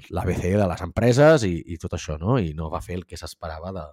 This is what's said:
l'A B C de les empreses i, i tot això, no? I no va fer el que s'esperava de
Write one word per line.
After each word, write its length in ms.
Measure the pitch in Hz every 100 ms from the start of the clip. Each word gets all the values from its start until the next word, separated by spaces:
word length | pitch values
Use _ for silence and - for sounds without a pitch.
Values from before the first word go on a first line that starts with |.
| -
l'A 160 | 87 92
B 100 | 87
C 160 | 90 101
de 120 | 95
les 140 | 82
empreses 640 | 85 - 120 123 151 160 101
i, 100 | 82 -
i 40 | 87
tot 160 | 90
això, 240 | 87 - 76
no? 200 | 90 131
I 160 | 82 76
no 140 | 80
va 100 | 82
fer 160 | - 90
el 80 | 85
que 140 | 85
s'esperava 520 | 80 - 82 80 87 95
de 100 | 73